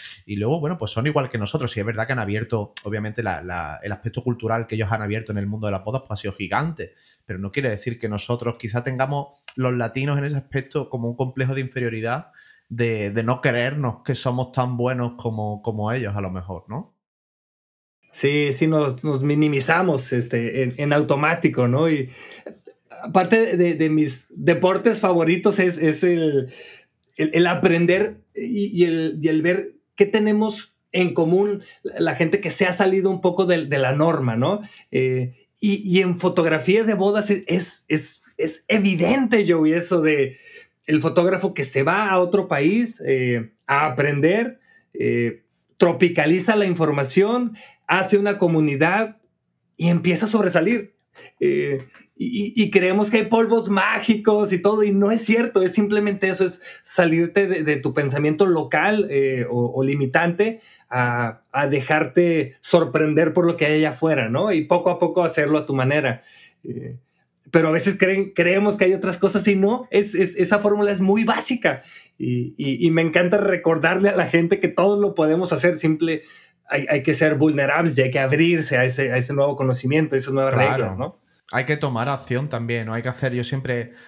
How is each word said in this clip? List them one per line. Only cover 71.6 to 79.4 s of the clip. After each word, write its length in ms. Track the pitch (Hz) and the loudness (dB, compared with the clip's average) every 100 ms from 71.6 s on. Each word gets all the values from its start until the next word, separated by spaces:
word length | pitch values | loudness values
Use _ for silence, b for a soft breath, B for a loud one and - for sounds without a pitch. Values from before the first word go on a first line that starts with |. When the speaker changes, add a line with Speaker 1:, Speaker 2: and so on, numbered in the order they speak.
| 165 123 B B B - | -2 -2 B B B -8
Speaker 2:
Y, 360 | 127 123 123 - | -4 -2 -4 -6
y, 300 | 139 135 165 | -4 0 2
y 40 | |
me 120 | 160 | 2
encanta 340 | 165 165 180 208 | 2 2 2 2
recordarle 720 | 202 175 165 160 165 190 202 | 2 0 0 2 0 2 2
a 80 | 190 | 2
la 100 | 139 | 2
gente 320 | 165 170 202 | 2 2 2
que 100 | 175 | 0
todos 300 | - 190 208 | 2 2 2
lo 160 | 202 | 0
podemos 380 | 196 156 160 180 | 2 2 2 0
hacer, 240 | 147 175 160 | 0 0 2
simple, 460 | 160 156 165 151 B B B _ - | 0 0 0 -2 B B B _ -6
hay, 180 | 143 127 | -4 -2
hay 140 | 147 | 0
que 100 | 131 | 0
ser 220 | 151 156 143 | 2 2 4
vulnerables 600 | 156 143 139 147 165 127 | 2 2 0 0 2 2
y 40 | |
hay 80 | 131 | 0
que 80 | 139 | 0
abrirse 600 | 135 147 165 170 156 127 | 0 2 2 2 0 0
a 60 | |
ese, 280 | 127 127 135 | 2 0 -2
a 40 | 127 | -2
ese 160 | 123 | -2
nuevo 200 | 139 | 0